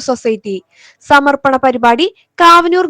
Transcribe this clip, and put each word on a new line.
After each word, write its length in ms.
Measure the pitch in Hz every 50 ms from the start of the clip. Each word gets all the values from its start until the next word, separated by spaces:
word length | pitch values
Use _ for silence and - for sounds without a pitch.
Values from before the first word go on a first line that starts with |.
| 254 -
സൊസൈറ്റി. 480 | 254 233 - 233 220 208 - 208 196 185 - _ _ _ _ _ _ _ _ -
സമർപ്പണ 460 | 302 285 277 285 277 269 - 277 269 262 -
പരിപാടി 440 | 262 247 247 233 240 233 240 330 403 - _ _ _ _ -
കാവനൂർ 460 | 349 339 339 349 339 349 339 370 370 320